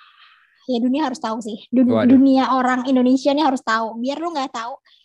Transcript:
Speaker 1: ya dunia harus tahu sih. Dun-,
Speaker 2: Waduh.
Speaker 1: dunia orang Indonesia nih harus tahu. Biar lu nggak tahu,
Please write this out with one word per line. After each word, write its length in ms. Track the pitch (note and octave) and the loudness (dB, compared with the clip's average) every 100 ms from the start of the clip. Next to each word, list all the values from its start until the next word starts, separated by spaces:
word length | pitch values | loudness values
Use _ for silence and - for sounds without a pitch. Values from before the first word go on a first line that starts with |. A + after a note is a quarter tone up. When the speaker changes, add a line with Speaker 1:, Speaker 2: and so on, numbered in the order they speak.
| _ _ _ _ _ _ | _ _ _ _ _ _
Speaker 1:
ya 160 | - A#3+ | -6 -4
dunia 260 | B3 C4+ D4+ | -2 -2 -4
harus 140 | B3+ | -6
tahu 180 | A3 A3+ | -8 -8
sih. 300 | A#3 G#3 - | -10 -14 -4
Dun-, 240 | A#3+ B3 | 0 2
Speaker 2:
Waduh. 160 | A3+ A#3+ | 2 4
Speaker 1:
dunia 460 | C4 C4+ C4 A#3+ C4 | 6 6 4 2 0
orang 320 | B3 B3+ B3 | 0 -2 0
Indonesia 420 | B3+ B3 C4 C#4+ | 2 2 2 2
nih 140 | C#4 | 0
harus 180 | D4+ C4 | 0 -2
tahu. 380 | - A3 A3+ A#3 | -2 -4 -4 -6
Biar 180 | B3 D4 | -8 -6
lu 140 | E4+ | -6
nggak 180 | D#4+ C4 | -6 -8
tahu, 240 | B3 A#3 C4+ _ _ | -8 -12 -14 _ _